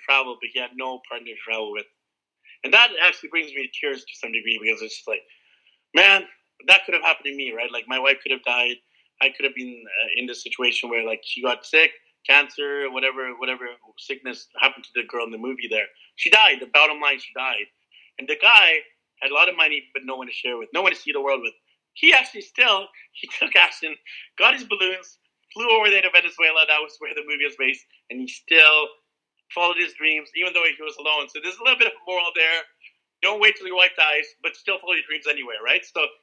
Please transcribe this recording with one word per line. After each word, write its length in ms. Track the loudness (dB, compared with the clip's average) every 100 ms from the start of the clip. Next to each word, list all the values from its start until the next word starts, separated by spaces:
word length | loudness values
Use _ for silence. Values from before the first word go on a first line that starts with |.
| 0
travel, 320 | 0 0 -8
but 100 | -10
he 60 | -8
had 120 | -8 -8
no 260 | -10 -10 -12
partner 180 | -14 -14
to 80 | -14
travel 280 | -8 -6 -6
with. 140 | -10 -12 _ _ _ _ _ _ _
And 100 | 4
that 160 | 4 4 2
actually 260 | 0 0 -4
brings 200 | -6 -6
me 160 | -8 -10
to 20 | -6
tears 220 | -6 -6
to 140 | -12 -14
some 160 | -10
degree, 280 | -6 -4 -2
because 200 | -2 -4
it's 160 | -6 -12
just 100 | -8
like, 140 | -8 -10 _ _ _ _ _ _ 4
man, 280 | 6 4 0 _ _ _ 4
that 180 | 4 4
could 80 |
have 100 | -2
happened 220 | 0 -2 -4
to 100 | -8
me, 180 | -8 -6
right? 160 | -8
Like, 140 | -8 -6
my 120 | -2
wife 180 | 0 0
could 80 | -2
have 120 | -4
died. 340 | -2 -2 -2 -4 _ _ _ -2
I 80 | -2
could 160 | 0 -6
have 100 | -6
been, 280 | -14 -14 -10
uh, 220 | -6 -4 -4
in 100 | -6
this 160 | -10
situation 460 | -10 -4 -2 -2 -4
where, 160 | -4 -4
like, 160 | -6
she 180 | -8 -6
got 240 | -4 -4 0
sick, 260 | 2 2 0 _ _ 2
cancer, 640 | 4 2 -4 -6 -6 -6
whatever, 440 | -4 -4 -4 -8 -8
whatever 300 | -6 -6 -10 -16 _ -16
sickness 500 | -14 -12 -12 -14 -14 0
happened 240 | 0 0
to 80 | -10 -8
the 80 | -6
girl 180 | -6 -8
in 60 |
the 60 | -8
movie 300 | -10 -8 -4
there. 180 | -4 -4 _ _ -4
She 140 | 4
died. 280 | 6 6 2
The 80 | 2
bottom 320 | 4 4 2
line, 200 | -2 -2
she 120 | -6 -8
died. 320 | -6 -6 -8 _ _ _ _ -10
And 100 | -6
the 100 | 2
guy 380 | 6 8 8 4 -2 _ _ _
had 100 | -2
a 20 |
lot 160 | 2 2
of 60 | 2
money, 280 | -2 -2 -8
but 100 | -10 -8
no 100 | -10
one 120 | -10
to 60 |
share 240 | -8 -6 -6
with, 120 | -6
no 80 | -2
one 100 | 0
to 60 | -2
see 140 | -4
the 100 | -4
world 200 | -2 -2
with. 120 | -4 -12 _ _ _
He 200 | 0 4
actually 280 | 4 2 -8
still, 460 | -6 0 2 0 -4 -18 -20
he 160 | -18 -10
<laughs> 60 | -6
took 160 | 2 4
action, 400 | 4 2 -10 -12 -16 -20 -12 2
got 160 | 2
his 120 | 2 -2
balloons, 540 | -2 -2 -4 -12 _ _ _ _
flew 160 | -4 2 4
over 100 | 4
there 120 | 4
to 80 | 4
Venezuela. 540 | 4 2 0 2 2 2
That 140 | 0
was 140 | -2 -10
where 140 | -10 -8
the 80 |
movie 220 | -6 -4 -4
was 100 | -2
based. 280 | -2 -2 _ _ -14
And 100 | -12
he 80 | -12
still 640 | -10 2 6 6 6 0 -8 _ _ _ _ -12
followed 240 | -2 -2 0
his 160 | -4
dreams, 360 | -2 -2 -2 -4 -6
even 160 | -2
though 120 | 0 0
he 100 | -2
was 140 | -10 -6
alone. 300 | -4 -4 -4
So 100 | -10
there's 160 | -12 -4
a 60 |
little 160 | 0 2
bit 80 | 0
of 60 | -2 -6
moral 260 | -4 -2 0
there. 300 | 0 0 -6 _ -20 _ _ _
Don't 180 | -4 2
wait 160 | 2 2
till 120 | -2
your 100 | 2
wife 180 | 2 4
dies, 320 | 2 0 -4 _
but 120 | -10 -6
still 240 | -6 -4
follow 140 | -4
your 140 | -4 -4
dreams 180 | -6 0
anyway, 260 | 0 0 -4
right? 220 | 0 0 0
So 180 | -4 -4 -6